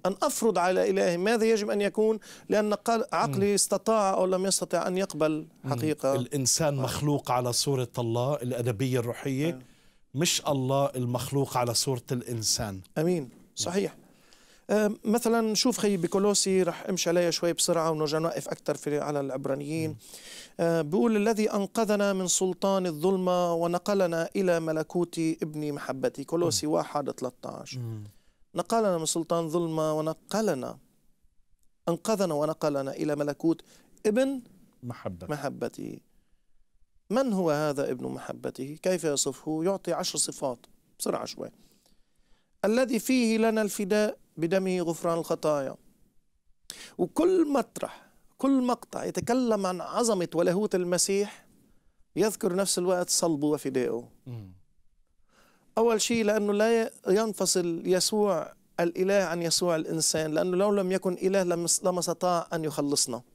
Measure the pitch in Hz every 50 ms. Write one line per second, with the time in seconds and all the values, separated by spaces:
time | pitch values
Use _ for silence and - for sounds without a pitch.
0 | - - 196 - 339 294 - - 220 226 185 185 175 185 185 185 185 208 190 196
1 | 196 190 175 175 185 214 240 226 220 220 226 208 208 220 220 202 208 196 - -
2 | 214 220 220 214 - - - - - - 196 208 214 214 208 - - - 233 226
3 | 220 - - 165 208 240 233 196 196 202 202 190 - - 202 190 - 220 226 220
4 | 202 190 190 - 185 185 190 185 190 196 185 - 180 - - 170 - - 180 185
5 | 196 190 - 147 156 156 156 151 160 - - - - 131 139 120 143 156 151 -
6 | - 135 135 135 123 - - 143 131 120 - - 165 147 143 135 - 117 - -
7 | 139 151 147 135 - - 123 127 123 123 117 - - 143 139 127 123 - - 127
8 | 120 117 113 120 123 135 147 143 135 123 127 120 120 123 117 95 135 131 127 127
9 | 117 120 113 - - 139 135 131 147 170 131 127 131 - - _ _ - _ _
10 | _ _ - 131 170 170 - - - 156 147 135 127 127 135 139 139 139 - 127
11 | 123 120 123 120 123 - 135 139 135 - - 127 123 120 113 - - 139 131 120
12 | - - 139 123 - - 123 113 107 - - - 120 104 98 95 98 - - 165
13 | 156 175 180 170 135 117 - - - _ _ - - 175 175 202 196 151 - -
14 | - - _ _ - _ - _ - - - - _ - 202 214 214 208 214 -
15 | - 226 208 233 - 226 226 233 226 220 214 - - 254 214 - - 208 202 180
16 | 165 165 - 196 196 208 202 196 - 196 190 185 180 170 165 - - - 190 170
17 | - 175 165 180 175 170 160 - - 170 165 - - - 170 165 160 160 160 151
18 | 156 147 151 156 156 165 - - - - 165 - - - 147 - - 151 147 147
19 | 143 147 147 143 139 135 127 135 139 139 135 143 143 143 156 160 156 113 107 107
20 | - - - - - - - - - - - - 175 170 165 165 156 147 160 220
21 | 240 233 220 208 202 226 226 202 214 - - 208 196 190 _ 233 226 202 208 202
22 | 202 202 196 190 185 175 - - 185 190 175 - - 196 196 190 185 180 156 147
23 | 156 190 196 185 185 180 180 180 180 170 170 165 170 170 175 180 - - 208 196
24 | 185 170 170 165 165 - - 196 190 180 170 165 165 160 156 156 156 - - 180
25 | 175 170 - 170 165 160 160 - 196 156 151 151 151 147 143 139 - - 131 135
26 | 131 123 - - 139 - 165 170 175 165 120 - - 147 160 170 151 - - 147
27 | 139 127 123 - 127 123 - _ - 123 - - - 131 135 127 120 113 113 107
28 | 104 104 - - _ _ _ _ - _ - 175 170 - 226 233 220 202 180 165
29 | 160 151 - 170 160 - 175 170 170 160 151 175 170 160 160 160 156 156 156 156
30 | 156 160 160 - _ - - 208 220 202 156 127 123 123 117 139 _ _ _ _
31 | _ _ _ _ _ _ _ _ _ _ _ _ _ - _ _ _ - 170 160
32 | _ - 220 190 202 175 151 143 151 151 160 - - 151 143 139 139 135 - -
33 | 160 151 147 147 147 147 143 _ - 165 160 165 - - - - _ _ _ _
34 | - 214 208 254 262 269 277 254 240 - - - - _ _ _ 123 120 110 -
35 | - 107 92 85 87 - 147 147 139 135 127 123 120 117 - - - - - -
36 | _ _ _ _ _ _ _ _ _ _ _ - - _ _ _ - _ _ _
37 | _ _ 190 254 277 254 202 190 180 160 147 147 151 151 143 139 139 131 131 123
38 | 131 131 131 127 - - 123 120 123 127 - - 131 139 151 160 - 185 185 170
39 | 151 156 143 131 - 143 131 - - 151 156 156 165 190 196 190 - 180 165 151
40 | 180 - - 147 - - 147 - 151 135 120 - - _ - _ _ _ _ _
41 | - - - - - - - - - - _ _ - _ _ _ _ _ _ _
42 | _ _ _ _ _ _ - _ _ _ _ _ - 196 220 247 262 220 277 180
43 | - - 262 254 240 220 226 220 220 226 220 220 214 196 - - 208 180 208 208
44 | 214 214 - _ _ _ _ - 160 170 190 190 190 185 185 180 170 165 165 -
45 | - 175 165 165 156 - 170 160 - 156 151 143 135 131 - _ _ - _ _
46 | _ _ _ - _ _ _ _ _ _ _ _ _ _ - - - - - -
47 | - - - - 320 359 381 370 320 302 277 262 - - _ - - - - -
48 | - _ _ _ _ _ _ _ - 269 277 262 247 247 240 - - _ - -
49 | 127 180 165 185 175 - 240 262 254 233 220 202 196 185 185 175 156 127 151 202
50 | 240 226 214 185 170 160 - 160 175 180 170 196 214 202 - 185 180 175 180 170
51 | - - 196 196 202 202 - - _ _ _ _ _ _ _ - _ _ _ _
52 | - _ _ 160 196 220 190 - - 190 175 190 196 185 - 185 180 180 185 180
53 | 180 - - - 180 170 160 139 147 147 151 143 - 139 131 131 123 117 110 120
54 | 120 117 - _ _ 131 120 113 104 92 92 92 - _ _ _ _ - _ _
55 | _ _ _ _ _ _ _ _ _ _ _ _ _ _ _ 220 226 240 226 208
56 | - - 240 226 220 208 208 220 208 208 202 202 214 226 233 226 226 - - -
57 | - - 185 208 226 220 196 - 190 175 - 185 175 175 165 165 - 180 185 180
58 | 170 - 220 214 208 202 180 156 - - - _ _ _ _ - 175 170 170 185
59 | 185 190 202 202 190 160 170 175 170 165 - - 185 175 165 160 160 - 165 160
60 | 151 - - 156 156 156 151 160 175 185 180 180 202 214 208 202 190 180 190 185
61 | - 190 180 - - 185 190 196 185 175 175 170 170 165 - - - 185 180 180
62 | 165 - 165 - 185 180 175 170 - - 175 165 160 151 147 - 147 143 147 -
63 | - 135 117 120 - _